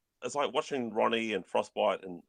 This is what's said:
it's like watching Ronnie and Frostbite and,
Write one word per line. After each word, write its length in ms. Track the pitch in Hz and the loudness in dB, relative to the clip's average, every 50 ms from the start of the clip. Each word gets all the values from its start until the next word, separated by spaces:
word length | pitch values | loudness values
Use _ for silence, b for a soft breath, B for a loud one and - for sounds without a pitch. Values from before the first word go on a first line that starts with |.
| _ _ _ _ | _ _ _ _
it's 120 | - 160 120 | -10 -6 -2
like 180 | 143 143 113 | -2 -2 0
watching 400 | 113 147 156 - 151 135 120 113 | 0 -2 -2 -2 -2 -2 -2 -2
Ronnie 400 | 104 113 113 113 113 117 113 110 | 0 2 2 4 4 2 0 0
and 140 | 107 95 85 | -2 -2 -4
Frostbite 580 | - - 113 107 - - 104 104 104 95 - 95 | 0 0 0 0 0 -2 0 2 2 2 0 -4
and, 180 | 95 90 82 - | -10 -12 -12 -12